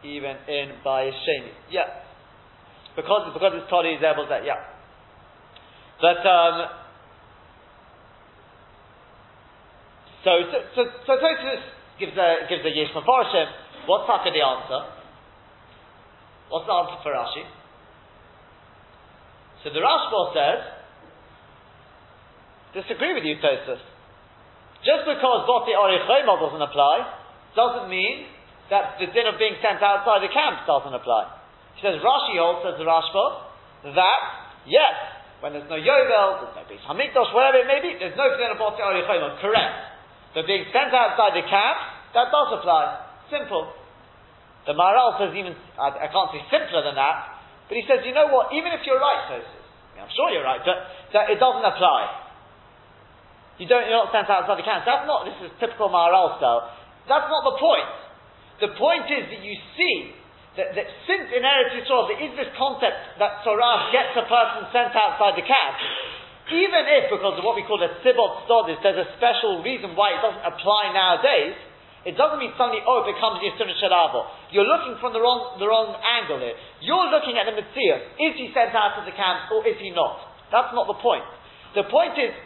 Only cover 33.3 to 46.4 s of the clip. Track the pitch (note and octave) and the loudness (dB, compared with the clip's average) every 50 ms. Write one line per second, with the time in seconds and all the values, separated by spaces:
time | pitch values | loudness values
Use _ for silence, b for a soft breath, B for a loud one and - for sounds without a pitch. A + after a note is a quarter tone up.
33.3 | - - - - - - - - - - - C#3+ C#3 F3 F3+ F#3+ B3 C#4 - - | -2 -6 -14 -18 -20 -20 -20 -20 -20 -18 -16 -2 0 2 4 4 2 0 -2 -6
34.3 | - - - - - - - C3 D#3 C#4 D#4 A3+ - - - - - - - - | -10 -14 -18 -20 -20 -20 -8 2 4 4 4 4 2 -2 -10 -12 -14 -18 -20 -20
35.3 | - - - D3 D3 D3 C#3+ D3+ E3 D#3 D#3 A#3+ C#4+ C#4 B3+ - A3+ G#3 G3 F#3+ | -18 -12 -10 -10 -10 -10 -10 -8 -8 0 2 4 4 4 4 4 4 4 4 4
36.3 | F#3+ F#3+ - - - - - - G2+ - - - D3+ G3+ C#4+ C4+ - C4+ A3+ - | 2 -2 -8 -14 -14 -18 -18 -18 -18 -18 -12 -10 -4 -4 -4 0 2 2 2 4
37.3 | F#3+ A#3 C4 C4+ C4 C4 B3 B3+ C#4 C#4+ E4+ F4 - - F#3 - - B3 C#4 C4 | 4 4 4 6 6 4 4 4 2 0 0 -4 -6 -6 -8 -8 -4 0 0 2
38.3 | - - A#3+ A3+ G#3 - A3 G#3 G#3 - G#3 G3+ F#3 F3 F3 F#3+ G3+ E3+ D3+ C#3 | 2 0 -2 -4 -2 -2 -2 -4 -2 -2 -2 -2 0 -2 0 0 0 0 0 -4
39.3 | - - - G3+ A3 A3 D#3 - - - - - - - - - - - - - | -6 -4 -2 2 2 2 2 0 -4 -10 -14 -16 -20 -20 -20 -20 -20 -20 -20 -10
40.3 | - D#3 D#3+ E3+ G3 F#3+ - - - C#4+ C#4+ B3+ B3 B3 A#3+ G#3+ - - G#3+ G3+ | -8 -6 -2 -2 -2 -2 -4 0 0 0 2 2 2 2 2 2 2 4 2 2
41.3 | - - - - G3 G3 G#3 B3+ D#4+ - - - - - - - - A3+ B3 A#3+ | 2 0 -2 2 2 2 2 2 -2 -4 -8 -12 -14 -18 -20 -2 0 0 2 2
42.3 | - D4 C#4 A#3+ A3+ F#3+ - F3 E3 D#3 C#3+ C3+ - - - - - - - - | 2 2 2 0 -2 -4 2 2 4 4 2 0 -4 -10 -14 -18 -20 -20 -14 -8
43.3 | D4 C#4+ C#4+ - G3+ E3 D#3 - - - - - - - - - - - - - | -8 -8 -6 -4 -4 -6 -6 -6 -14 -20 -20 -20 -20 -20 -20 -20 -20 -20 -20 -20
44.3 | - - - - - - - - D3 D#3 F3 F#3+ G3+ B3 B3+ A#3 - - G3+ F3+ | -20 -20 -20 -20 -20 -12 -8 -6 0 2 4 6 6 6 4 4 2 0 -4 -4
45.3 | D#3+ G3 F#3+ F3+ D#3+ - - - - - C3+ C#3 C#3+ - - D3 - F#3+ F#3 - | -4 -8 -10 -10 -12 -14 -18 -18 -8 -4 -4 -2 -2 -4 -8 -2 0 0 0 0
46.3 | - D3 | -4 -10